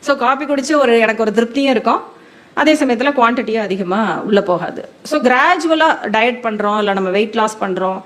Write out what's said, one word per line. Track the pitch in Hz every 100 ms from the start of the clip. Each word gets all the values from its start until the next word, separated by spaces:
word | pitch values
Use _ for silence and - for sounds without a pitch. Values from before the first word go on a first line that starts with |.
| -
So | 277 247
காஃபி | 269 294
குடிச்சு | 285 269 302
ஒரு, | 262 233
எனக்கு | 220 220 220
ஒரு | 202
திருப்தியும் | 226 269 277
இருக்கும், | 240 226 247 - - - - - -
அதே | 294 302
சமயத்துல | 269 233 262 285
குவான்டிட்டியும் | 233 240 214 220 208
அதிகமா | 190 180 190 214 160 -
உள்ள | 202 175
போகாது. | 175 165 - - - -
So | 302 247
கிராஜுவலா | 254 302 359 330 320 320 - - 214
டயட் | 233 240 226
பண்றோம், | 214 208 208
இல்ல | 208 196
நம்ம | 190 190
வெயிட் | 214 226
லாஸ் | 214 -
பண்றோம் | 202 185 185 190